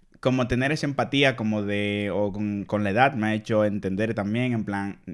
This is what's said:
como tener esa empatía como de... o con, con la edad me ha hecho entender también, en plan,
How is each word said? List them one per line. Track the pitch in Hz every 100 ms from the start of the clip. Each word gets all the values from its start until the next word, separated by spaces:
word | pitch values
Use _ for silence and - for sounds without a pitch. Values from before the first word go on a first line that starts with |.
| _ -
como | 131 127 123
tener | 123 135
esa | 151 143
empatía | 135 113 139 135 120
como | 110 107
de... | 101 101 104 104 101
o | 92 104
con, | 101 104 101 92
con | 104
la | 104
edad | 101 139
me | 139 107
ha | 107
hecho | - 107 107
entender | 101 95 95 107 104
también, | 101 117 127
en | 113
plan, | 104 101 98 92 -